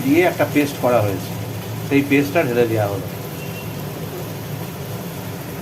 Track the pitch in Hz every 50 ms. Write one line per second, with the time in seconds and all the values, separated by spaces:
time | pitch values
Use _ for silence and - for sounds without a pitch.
0 | 123 135 147 170 180 165 - - 151 117 - 147 143 139 - - - 123 123 113
1 | 104 101 95 90 - - - - - - - - - - - - - - 139 139
2 | 139 - 139 143 143 139 - 170 156 123 120 120 120 113 113 107 104 101 101 95
3 | - - - - - - - - - - - - - - - - - - - -
4 | - - - - - - - - - - - - - - - - - - - -
5 | - - - - - - - - - - - -